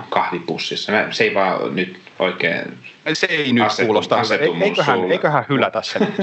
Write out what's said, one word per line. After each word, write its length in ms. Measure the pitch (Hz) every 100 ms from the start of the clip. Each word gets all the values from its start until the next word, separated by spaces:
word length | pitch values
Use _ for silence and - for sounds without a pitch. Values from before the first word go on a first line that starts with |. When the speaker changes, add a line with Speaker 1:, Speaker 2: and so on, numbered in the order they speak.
| -
Speaker 1:
kahvipussissa. 840 | - - 87 - 85 - - -
Mä, 160 | 107 -
se 140 | -
ei 100 | 107
vaan 420 | 98 95 78 - 73
nyt 220 | 90 - - -
oikein 600 | 90 - 85 78 - - - - 151
Speaker 2:
Se 140 | 156 190
ei 260 | 165 139
nyt 120 | 120
Speaker 1:
asetu-, 220 | 107 - 110
Speaker 2:
kuulosta 280 | 104 -
hyvä. 60 | 113
Speaker 1:
asetu 320 | 110 107 156
mun 80 | 170
Speaker 2:
Eiköhän, 340 | 202 - 143 120
Speaker 1:
suulle. 140 | 92
Speaker 2:
eiköhän 320 | 185 170 147 -
hylätä 340 | 135 101 -
se 160 | - -
nyt 160 | - -